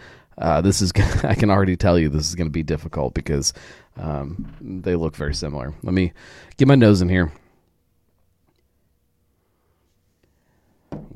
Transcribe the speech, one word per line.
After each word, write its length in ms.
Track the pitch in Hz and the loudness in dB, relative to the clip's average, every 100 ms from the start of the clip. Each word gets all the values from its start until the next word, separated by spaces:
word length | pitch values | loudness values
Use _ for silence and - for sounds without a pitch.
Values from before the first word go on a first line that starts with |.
| - - _ - | -12 -20 _ -6
Uh, 240 | 82 76 | -2 2
this 200 | 90 - | 2 2
is 100 | 95 | 0
gonna, 300 | - 98 - | 0 0 0
<laughs> 0 | - | 0
I 60 | 104 | 0
can 140 | 107 | 2
already 260 | 98 95 90 | 2 2 0
tell 240 | 101 87 | 2 4
you 100 | 78 | 2
this 180 | 73 82 | 0 -4
is 80 | 87 | -4
gonna 140 | 82 | -4
be 140 | 76 | -4
difficult 500 | 76 78 80 - 65 | -4 -6 -6 -6 -4
because, 400 | - - 71 69 - - - _ - | -4 -4 -4 -4 -8 -16 -20 _ -12
um, 560 | 80 73 69 92 - - | -8 -8 -8 -12 -12 -14
they 340 | - 92 90 90 | -14 -8 -4 -2
look 200 | 80 - | -2 -6
very 180 | 73 | -6
similar. 400 | 73 76 71 64 78 | -6 -6 -8 -10 -10
Let 100 | 98 | -2
me 200 | 92 87 - - - - - | 0 0 -4 -20 -20 -10 2
get 100 | 135 | 6
my 80 | 139 | 8
nose 260 | 113 101 | 8 6
in 80 | 90 | 4
here. 220 | 92 82 - _ _ _ _ _ _ _ _ _ _ _ _ _ _ _ _ _ _ _ _ _ _ _ _ _ _ _ _ _ _ _ _ _ _ - - - | 2 0 -4 _ _ _ _ _ _ _ _ _ _ _ _ _ _ _ _ _ _ _ _ _ _ _ _ _ _ _ _ _ _ _ _ _ _ -16 -16 -14